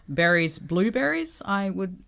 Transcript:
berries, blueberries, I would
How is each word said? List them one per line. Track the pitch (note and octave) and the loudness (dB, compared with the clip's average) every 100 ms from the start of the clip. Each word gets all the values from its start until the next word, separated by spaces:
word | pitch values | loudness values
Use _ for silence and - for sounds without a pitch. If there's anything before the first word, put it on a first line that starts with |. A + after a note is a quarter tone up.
| - | -6
berries, | C#3+ E3+ F3 D#3+ - | 2 4 4 2 -2
blueberries, | D#3 E3+ G#3+ B3+ C#4 E4 D#4+ - | -2 2 2 2 0 -2 -4 -8
I | - G3 G3 | -4 -2 -2
would | F#3 F#3+ F#3 | -4 -6 -8